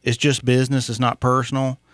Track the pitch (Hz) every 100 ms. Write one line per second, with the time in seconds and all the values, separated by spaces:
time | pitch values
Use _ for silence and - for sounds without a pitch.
0 | 120 117 147 127 123 127 127 135 120 113
1 | 123 - 127 127 123 135 135 131 _